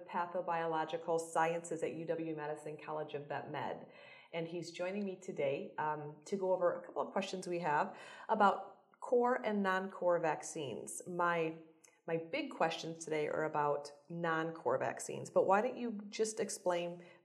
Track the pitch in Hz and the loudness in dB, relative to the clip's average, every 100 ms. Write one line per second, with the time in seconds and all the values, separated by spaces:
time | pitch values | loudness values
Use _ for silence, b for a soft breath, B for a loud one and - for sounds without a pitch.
0 | - 190 175 180 175 165 165 160 156 165 | -4 -2 -2 -2 0 0 2 0 0 -2
1 | - 165 165 170 160 170 170 160 160 160 | 0 0 2 4 4 2 -4 -2 -2 -2
2 | 165 160 165 156 147 151 156 151 - 156 | -4 -2 -2 -4 -4 -6 -8 -10 -6 -6
3 | 151 143 143 143 - 147 107 85 - B | -4 -6 -6 -6 -4 -4 -4 -6 -10 B
4 | B B B 170 165 175 156 - 180 202 | B B B -6 -4 -6 -6 -4 -4 -2
5 | 202 185 - 165 143 147 202 - 156 151 | -4 -6 -6 0 0 0 -4 -4 -2 -2
6 | 147 - - 196 185 180 175 - - - | -6 -12 -6 0 2 4 4 2 -4 -4
7 | - 208 196 185 180 175 170 147 202 - | -2 -2 -2 -4 -2 -2 2 2 2 -4
8 | B B B 208 202 - - - _ - | B B B 6 8 6 -2 -16 _ -12
9 | - 247 240 254 233 208 196 185 196 - | 2 4 4 2 2 2 2 2 0 0
10 | 175 175 160 151 - 165 139 104 - - | 4 4 4 0 -4 -6 -6 -6 -8 -10
11 | - 175 175 170 160 165 - b b b | -6 0 2 4 0 -2 -14 b b b
12 | - 165 165 285 277 - 165 - 160 165 | -4 -4 -2 -4 -2 2 2 0 -6 -6
13 | - 156 151 - 156 151 147 143 - - | -2 0 0 0 0 2 2 2 -2 -14
14 | - 170 170 160 160 165 - 131 127 - | -10 -2 0 2 0 -2 0 2 2 -2
15 | - 143 131 185 170 196 247 254 240 208 | -6 -8 0 4 6 6 4 0 -4 -4
16 | - - 214 - 202 - 180 175 175 175 | -6 -2 -2 -2 -4 -2 0 0 0 -6
17 | B B | B B